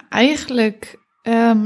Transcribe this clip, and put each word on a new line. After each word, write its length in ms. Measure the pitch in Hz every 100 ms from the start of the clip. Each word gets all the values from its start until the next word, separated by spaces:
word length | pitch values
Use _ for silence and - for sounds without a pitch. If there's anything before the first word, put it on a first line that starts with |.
| -
eigenlijk, 880 | - 262 302 - 247 220 220 - - _ _
ehm, 380 | 233 226 233 220